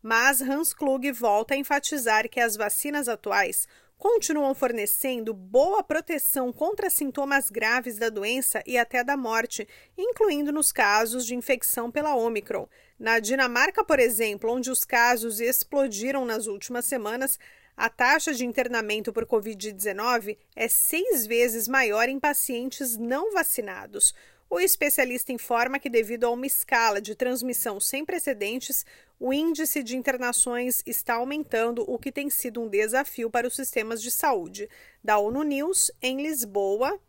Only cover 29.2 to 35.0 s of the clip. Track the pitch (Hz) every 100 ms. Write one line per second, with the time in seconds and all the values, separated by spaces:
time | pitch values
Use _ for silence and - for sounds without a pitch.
29.2 | 247 277 320 302 311 302 233 262 247 254
30.2 | 247 240 254 240 247 247 - 240 - 233
31.2 | 254 294 294 226 226 240 226 247 277 285
32.2 | 285 - 247 226 226 202 214 247 277 -
33.2 | 226 240 240 - 269 - 220 226 233 -
34.2 | 311 226 170 196 202 - - _